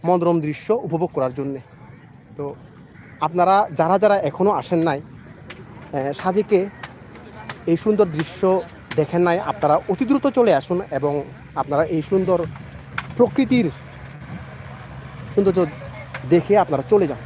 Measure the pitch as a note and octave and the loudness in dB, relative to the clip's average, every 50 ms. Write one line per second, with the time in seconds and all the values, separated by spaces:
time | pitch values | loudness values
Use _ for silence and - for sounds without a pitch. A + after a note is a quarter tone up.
0 | - E3 F3+ F3+ E3+ E3+ E3+ E3+ D3 D3+ D3 - - - G#3+ A#3+ A#3 F3+ E3 D#3+ | 2 2 2 4 4 4 2 2 0 -2 -6 -6 -2 -2 -2 0 0 -4 -2 -2
1 | F3 E3 - D3+ C3 C3 B2+ C#3 C#3 C#3 C#3 C3+ - - - - - - - - | -2 -2 -2 -2 -2 -2 -2 -4 -6 -6 -6 -8 -12 -16 -20 -20 -20 -20 -20 -20
2 | - - - - - - - - C#3+ C#3+ D3 - - - - - - - - - | -20 -20 -20 -20 -20 -20 -12 -10 -10 -10 -10 -14 -18 -20 -20 -20 -20 -20 -20 -20
3 | - - - - D#3 D#3+ E3 F3+ F3 F3+ F#3+ G3+ G#3+ - D3+ C3+ E3 E3 F#3 G3 | -20 -20 -8 -4 -4 -2 2 4 4 6 6 4 4 2 2 0 2 4 4 4
4 | G3+ G#3 G3+ G3 F3+ D3 - - F#3 G3+ G3+ C#3+ A#2+ - F3+ E3+ E3 E3 C#3+ C#3 | 4 4 4 4 2 -2 -2 2 2 2 2 0 -2 0 0 0 2 0 0 -2
5 | - - - - - - - - - - - - - - - - - - - C#3+ | -6 -12 -20 -20 -20 -20 -20 -20 -18 -18 -18 -18 -18 -20 -20 -20 -16 -8 -6 -4
6 | C3 C#3 A#2+ - - F#3 F3+ G#3 G#3 - G#3+ F3+ F#3+ G3+ - - - - - - | -4 -4 -4 -2 -2 0 0 0 2 4 2 2 2 0 -8 -14 -16 -16 -16 -20
7 | - - - - - - - - - - - - - - E3 E3 - A3 G#3+ G3+ | -20 -20 -20 -20 -20 -20 -18 -18 -16 -16 -16 -8 0 0 0 2 2 0 4 4
8 | G#3 F3+ D#3 D3+ E3 - - - - F#3+ F#3 F#3 E3 - - - - - - - | 2 2 2 -4 -6 -6 -4 0 2 2 2 2 -2 -6 -16 -20 -16 -4 0 0
9 | D3+ - - F3 F3 F3 E3+ F3+ - D3+ C3+ - - D3 D3 F3 - - F#3+ - | 0 0 2 2 4 4 2 2 0 -4 -4 0 2 4 4 2 2 -2 -2 -2
10 | C4+ A3 C#4 C#4 - C#4 - C4 A#3+ G#3+ F3 C#3 - - F3+ F3+ G3 - D3+ C3+ | 2 2 2 2 2 2 4 4 4 6 4 2 2 -2 -4 -4 -4 -4 -4 -2
11 | C3+ D3 C#3+ D3 C#3 C#3+ - - - - - D3+ C3+ C#3 C#3+ C#3+ D#3+ - E3+ D#3+ | 0 0 0 -2 -4 -6 -14 -18 -20 -10 -6 -6 -4 0 0 0 0 0 0 -4
12 | D3 - G3 F#3+ F#3+ F3 F#3 F3 E3+ E3 - - - - - - - - - - | -2 0 0 0 2 2 0 0 0 -4 -8 -14 -16 -16 -16 -18 -16 -12 -12 -12
13 | - - - - B3 - - - C4+ G#3+ B3+ B3 A3 D#3+ - - - - - - | -12 -12 2 2 2 2 4 0 2 4 4 2 2 0 -2 -6 -16 -18 -18 -18
14 | - - - - - - - - - - - - - - - - - - - - | -18 -18 -16 -16 -14 -14 -14 -14 -14 -14 -16 -16 -16 -16 -16 -16 -16 -16 -16 -16
15 | - - - - - - - G#3 G3+ F#3+ F3+ F#3 F3+ D3+ - - - - - - | -16 -16 -16 -16 -14 -2 0 2 2 4 4 2 0 0 -2 -10 -14 -14 -14 -14
16 | - - - - - B2+ D#3 F3 - - G3+ G#3 F#3 - D#3 C3 C3+ - G#3+ G#3 | -16 -14 -14 -12 0 4 4 4 4 4 4 4 4 4 0 -2 2 4 4 4
17 | F#3+ C#3+ C3 A2 - | 4 2 -2 -6 -10